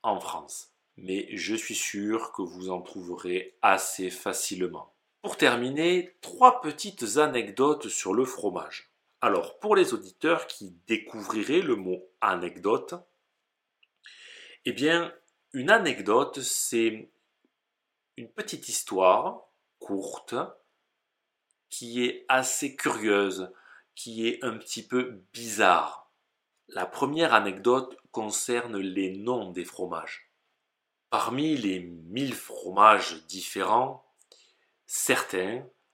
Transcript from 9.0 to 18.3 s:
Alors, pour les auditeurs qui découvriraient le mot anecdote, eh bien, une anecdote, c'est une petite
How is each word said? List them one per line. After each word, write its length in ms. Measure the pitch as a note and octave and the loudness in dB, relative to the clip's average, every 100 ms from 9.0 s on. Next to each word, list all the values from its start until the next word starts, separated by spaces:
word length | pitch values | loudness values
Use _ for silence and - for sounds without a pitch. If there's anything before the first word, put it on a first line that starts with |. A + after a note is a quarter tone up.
| _ _ | _ _
Alors, 380 | A#2+ F#2+ E2 - | 0 0 -2 -4
pour 160 | G#3 G3+ | 2 4
les 180 | F3 | 4
auditeurs 520 | A2+ G2 - D#3 E3 - | 0 -8 -4 0 0 -2
qui 300 | - G2 E2+ - | -14 -16 -14 -4
découvriraient 760 | A2 - A2+ G2+ A2 G2+ D#3 | -4 -4 -12 -6 -4 0 0
le 140 | F3 A2 | 2 0
mot 340 | F#2 F2+ - - | -2 -6 -8 -2
anecdote, 760 | G#2+ F#2 F2 F2 F#2 B2+ - F3 - _ _ _ _ _ _ _ _ _ - - - - - - - | 0 0 -4 -4 0 0 -2 -14 -16 _ _ _ _ _ _ _ _ _ -20 -20 -20 -20 -20 -10 -6
eh 80 | |
bien, 400 | G#2 C#3+ E3+ E3+ - _ _ _ | 0 2 2 0 -8 _ _ _
une 160 | C3+ C3+ | -4 4
anecdote, 720 | A3 F3 G2+ G2 A2+ C#3 - | 6 4 0 4 4 4 -2
c'est 680 | C3 - - A#2 A2+ G#2+ - _ _ _ _ _ _ _ _ _ _ - | -6 -4 0 2 2 0 -10 _ _ _ _ _ _ _ _ _ _ -18
une 120 | |
petite 380 | A2+ | -16